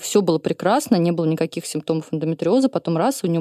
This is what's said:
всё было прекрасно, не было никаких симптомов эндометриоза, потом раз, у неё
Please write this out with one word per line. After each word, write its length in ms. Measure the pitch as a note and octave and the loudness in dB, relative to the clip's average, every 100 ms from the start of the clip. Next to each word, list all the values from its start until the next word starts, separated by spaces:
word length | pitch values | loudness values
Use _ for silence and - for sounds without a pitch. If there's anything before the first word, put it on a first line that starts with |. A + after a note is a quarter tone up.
всё 200 | - G#3 | 0 2
было 160 | F3+ D#3+ | 2 0
прекрасно, 600 | - E3 F3+ B3+ - F#3 | 0 -2 0 0 2 2
не 160 | E3+ | 2
было 120 | E3+ D#3+ | 2 0
никаких 400 | D#3+ D#3+ - - | 0 -2 -4 -8
симптомов 440 | D#3 - D#3+ - | -8 -4 -4 -4
эндометриоза, 560 | D#3+ D#3 E3 E3 B3 C4 | -4 -4 -2 0 2 2
потом 300 | F3 - E3 | 0 -2 0
раз, 260 | A3 C4+ | 0 -2
у 40 | F3+ | -2
неё 120 | E3 | -2